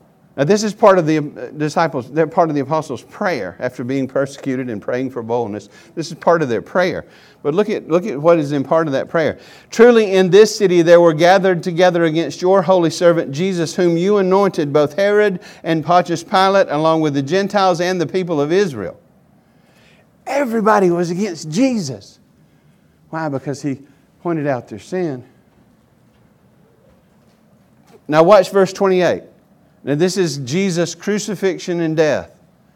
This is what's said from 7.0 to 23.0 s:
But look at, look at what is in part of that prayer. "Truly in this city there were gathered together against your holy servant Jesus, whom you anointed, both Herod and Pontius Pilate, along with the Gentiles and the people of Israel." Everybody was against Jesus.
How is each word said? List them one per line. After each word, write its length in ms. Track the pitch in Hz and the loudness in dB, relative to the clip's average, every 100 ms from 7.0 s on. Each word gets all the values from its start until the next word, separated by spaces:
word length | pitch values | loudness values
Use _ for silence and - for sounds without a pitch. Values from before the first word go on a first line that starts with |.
| - - _ _ | -10 -20 _ _
But 120 | 143 | -4
look 140 | 165 208 | -2 -2
at, 200 | 180 131 | -6 -2
look 180 | 165 208 | -2 -2
at 140 | 135 | 0
what 180 | 160 170 | 2 2
is 140 | 143 | 0
in 100 | 143 | -4
part 240 | 135 165 165 | -2 -2 0
of 60 | |
that 160 | 135 - | -4 -4
prayer. 300 | 170 143 - - - _ | -2 -2 -4 -14 -20 _
"Truly 420 | - 240 233 208 | 6 6 6 2
in 180 | 190 185 | 2 4
this 240 | 190 214 - | 6 6 2
city 240 | 196 175 | 2 4
there 180 | 165 170 | 6 6
were 120 | 170 | 6
gathered 500 | 156 170 196 190 180 | 4 4 4 2 0
together 420 | 185 165 180 170 | -2 2 2 2
against 360 | 165 156 156 - | 0 0 -4 -2
your 220 | 180 196 | 2 2
holy 280 | 170 185 165 | 4 2 0
servant 420 | 160 175 160 143 | 2 2 2 -2
Jesus, 420 | 139 190 175 156 | -4 -4 -2 -4
whom 220 | - 175 165 | 0 0 0
you 220 | 185 208 | 0 0
anointed, 540 | 185 190 196 175 147 | 2 2 0 -2 -2
both 220 | 147 143 | 0 0
Herod 460 | 143 202 208 208 180 - - | 0 0 2 0 -2 -10 -12
and 200 | 165 165 | -4 -4
Pontius 380 | 147 180 170 165 | 0 0 0 -6
Pilate, 460 | - 190 190 196 185 | -2 0 2 2 0
along 300 | 147 160 160 | 0 0 0
with 140 | 156 | 0
the 80 | 143 | -2
Gentiles 580 | 135 185 202 208 190 170 | -2 -2 -2 0 0 0
and 200 | 175 185 | -2 -2
the 60 | 156 | -4
people 340 | 190 180 156 | -4 -2 -2
of 120 | 147 | 0
Israel." 480 | 180 202 120 90 - _ _ _ _ _ _ _ _ _ _ _ _ - | 0 -2 -4 -10 -12 _ _ _ _ _ _ _ _ _ _ _ _ -6
Everybody 600 | 269 269 226 208 208 185 | -4 -2 0 2 4 2
was 220 | 170 170 | 0 -2
against 400 | 180 208 160 156 | -4 -6 -8 -6
Jesus. 680 | 160 269 233 143 104 - _ _ _ _ _ _ _ _ _ | 0 0 0 -6 -10 -16 _ _ _ _ _ _ _ _ _